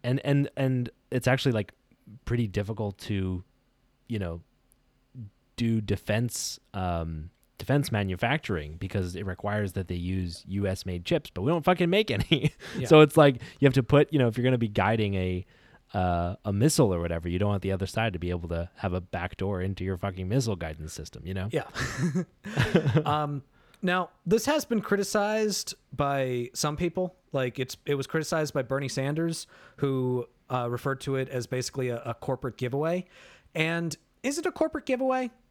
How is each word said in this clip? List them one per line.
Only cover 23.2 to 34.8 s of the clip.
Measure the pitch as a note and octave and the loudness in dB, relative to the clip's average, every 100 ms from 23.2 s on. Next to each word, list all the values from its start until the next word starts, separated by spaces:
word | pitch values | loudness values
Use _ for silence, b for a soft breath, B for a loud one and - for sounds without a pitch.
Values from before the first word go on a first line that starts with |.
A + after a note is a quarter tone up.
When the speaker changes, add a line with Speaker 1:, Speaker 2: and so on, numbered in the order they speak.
| D3 C#3+ - b b b | -2 -6 -10 b b b
Speaker 2:
now, | F3+ F3+ F3 _ - | -2 0 -2 _ 0
this | A3 C4+ | 2 2
has | D4+ | 0
been | - A3+ | 0 -2
criticized | - G3+ G3 G#3+ G#3 A3 G#3+ F#3+ - - _ | 0 -2 0 0 0 0 0 -2 -6 -12 _
by | C3+ C#3+ C#3 C3 B2 A#2+ | -2 0 0 0 -2 -4
some | - D3+ D3 | -2 -2 0
people. | E3+ E3+ F3+ - _ | -2 -2 -4 -6 _
Like, | C#3 B2+ A#2 | -2 -2 -2
it's, | B2 - - | -6 -6 -4
it | |
was | C#3+ C3+ | -2 0
criticized | D#3+ D3+ E3 D3+ | -2 0 -2 0
by | C#3+ | -2
Bernie | A#2+ C3+ C#3 | -2 -2 -2
Sanders, | - C#3 D3+ E3 E3 - B B B | -2 -2 0 -2 -4 -10 B B B
who, | C#3 C3 B2+ B2 A#2+ _ _ | -2 0 0 -2 -4 _ _
uh, | B2+ A#2+ | -2 -2
referred | A#2+ C#3+ C3+ | -2 -2 -4
to | - C3+ | -2 -2
it | C3 | -2
as | C3 A#2+ | -4 -4
basically | B2+ B2 C#3 B2+ | -4 -4 -4 -4
a, | A#2 | -4
a | - | -6
corporate | A2+ - C3 C3 - | -6 -4 -4 -6 -4
giveaway. | B2+ C#3 D#3 F3+ F#3 B B B B | -4 0 0 -2 -4 B B B B
And | D#3+ D#3+ E3+ E3+ C#3+ _ _ | -2 -2 0 -4 -6 _ _
is | B3+ C#4+ | -4 -2
it | E4 | -4
a | |
corporate | - D#4+ D4 | 0 -2 -2